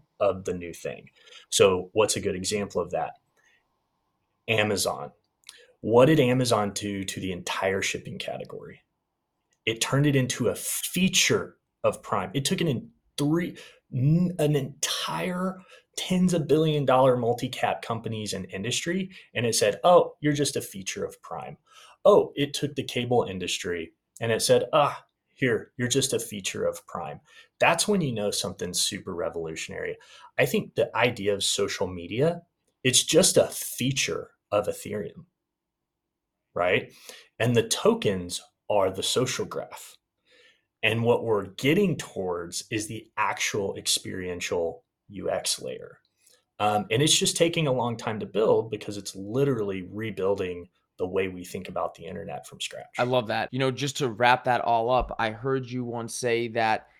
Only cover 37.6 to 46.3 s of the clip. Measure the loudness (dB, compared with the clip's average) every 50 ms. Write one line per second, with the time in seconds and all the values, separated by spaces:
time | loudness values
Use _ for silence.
37.6 | 2 2 0 2 4 2 2 4 2 0 0 -2 -4 -6 -8 -10 -12 _ _ _
38.6 | _ 0 2 2 2 2 0 -2 -4 -2 0 0 0 0 -2 -4 -6 -6 -6 -8
39.6 | -10 -10 -14 -18 -18 -20 -20 _ _ _ _ _ _ _ _ _ -20 -20 _ _
40.6 | _ _ _ _ 0 2 2 4 4 4 2 2 2 0 0 0 0 -4 -6 -2
41.6 | 0 2 4 4 2 2 0 -2 -6 -8 -8 -6 -4 -4 -4 -4 -6 -8 -10 -10
42.6 | -8 -6 -6 -6 -6 -6 -10 -12 -12 -10 _ -4 -2 -2 -2 -4 -4 -4 -2 -2
43.6 | -2 -4 -6 -4 -2 -2 -2 -2 -4 -6 -8 -8 -6 -6 -6 -6 -4 -2 -2 -2
44.6 | -2 -2 -4 -8 _ _ _ _ _ -16 -12 -6 -4 -2 -2 -2 -2 -4 -4 -4
45.6 | -6 -10 -10 -12 -14 -18 -20 _ _ _ _ _ _ _